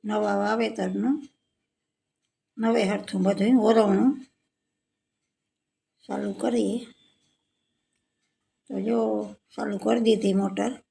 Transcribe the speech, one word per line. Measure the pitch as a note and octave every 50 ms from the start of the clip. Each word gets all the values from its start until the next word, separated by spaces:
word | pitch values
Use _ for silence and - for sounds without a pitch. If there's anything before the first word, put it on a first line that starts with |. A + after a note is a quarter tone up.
| -
નવા | G#3 G#3 G#3+ G#3 G#3 G3+
વાવેતરનું | G3+ G3+ G#3 A3 A3+ A3+ A3 A3+ G#3+ F#3 F#3 F#3 G3 G#3 B3 C#4+ D#4 C#4+ - _ _ _ _ _ _ _ _ _ _ _ _ _ _ _ _ _ _ _ _ _ _ _ _ _
નવે | - A3 A3+ A3+ A#3 G#3+
હરથું | F#3+ G#3 G3 - - - F#3+ F#3
બધું | F#3+ G3+ F#3 G3 A3 C4 B3
ઓરવણું | G#3+ G#3+ A3+ A3+ G#3+ G3+ G3 G3 A3+ C4 C#4+ - - _ _ _ _ _ _ _ _ _ _ _ _ _ _ _ _ _ _ _ _ _ _ _ _ _ _ _ _ _ _ _ _ _ _ _ _ -
ચાલુ | G3+ G3+ G#3 G#3 G3
કરીએ. | - - B3 A#3 A#3+ G#3+ F#3+ G#3 B3 B3 - - _ _ _ _ _ _ _ _ _ _ _ _ _ _ _ _ _ _ _ _ _ _ _ _ _ _ _ _ _ _ _ _ _
તો | _ _ C4+ G3
જો | F#3+ A3 A#3 A3+ A3+ A3 G#3+ G#3+ G#3+ G3+ G#3 _ _ _
ચાલુ | - - A3 G#3+ G3+
કરી | G3 - G#3+ A#3 A#3+ A3+
દીધી | A3+ A3 G3+ - G3 F#3+ G3
મોટર | G3 G3 F#3+ G3 G3+ A#3+ C#4 - _ _